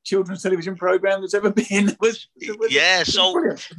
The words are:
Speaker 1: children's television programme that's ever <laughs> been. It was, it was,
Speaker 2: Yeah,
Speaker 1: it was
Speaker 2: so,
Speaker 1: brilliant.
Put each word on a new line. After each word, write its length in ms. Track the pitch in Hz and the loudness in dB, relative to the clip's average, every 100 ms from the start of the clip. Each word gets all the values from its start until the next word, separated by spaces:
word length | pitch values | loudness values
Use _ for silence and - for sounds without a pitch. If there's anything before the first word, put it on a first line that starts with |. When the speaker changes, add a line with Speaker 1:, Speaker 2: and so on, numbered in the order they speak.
Speaker 1:
children's 380 | - 190 180 190 | -2 -2 -2 -4
television 340 | 190 180 175 175 | -2 -2 -4 -4
programme 460 | 180 185 196 196 | 0 2 2 -2
that's 120 | 190 | 0
ever 180 | 202 220 | 0 2
<laughs> 100 | 220 | 0
been. 260 | 240 202 202 | 0 2 0
It 80 | - | 2
was, 280 | 226 226 - - | 0 0 -12 -14
it 200 | - 208 | -10 -4
was, 140 | 113 | 0
Speaker 2:
Yeah, 240 | 135 170 180 | 4 4 4
Speaker 1:
it 60 | 160 | 2
was 60 | 196 | 2
Speaker 2:
so, 180 | 185 | 2
Speaker 1:
brilliant. 340 | 349 269 143 - | 2 -2 -4 -10